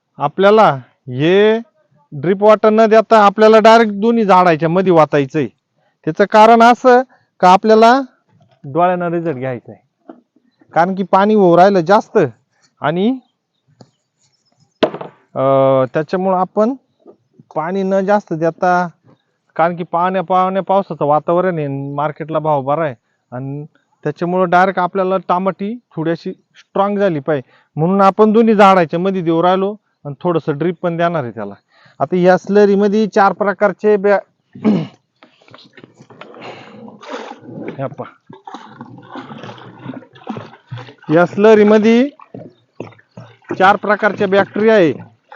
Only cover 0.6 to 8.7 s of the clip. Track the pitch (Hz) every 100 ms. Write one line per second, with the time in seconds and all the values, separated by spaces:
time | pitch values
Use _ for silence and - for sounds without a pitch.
0.6 | 190 135 123 _ - 123 156 196 214 220
1.6 | 233 _ _ _ _ 147 151 196 208 214
2.6 | 220 214 226 220 214 226 202 202 220 220
3.6 | 220 226 220 202 220 233 202 180 180 160
4.6 | 160 175 190 170 151 151 135 156 120 -
5.6 | _ _ _ _ - 160 202 220 220 233
6.6 | 233 240 254 247 254 _ _ _ 180 190
7.6 | 214 220 226 262 262 _ _ _ _ _
8.6 | 143